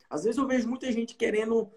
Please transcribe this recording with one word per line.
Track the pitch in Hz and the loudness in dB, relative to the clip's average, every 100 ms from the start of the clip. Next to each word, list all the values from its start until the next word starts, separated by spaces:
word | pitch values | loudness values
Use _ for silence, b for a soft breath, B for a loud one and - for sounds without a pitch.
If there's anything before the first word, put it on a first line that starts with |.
| _ | _
às | 151 | -2
vezes | 196 254 | 0 0
eu | 262 | 2
vejo | 254 226 | 2 0
muita | 254 262 | -2 -2
gente | 233 233 - | -2 -4 -2
querendo. | 226 214 220 226 202 | 0 0 2 2 0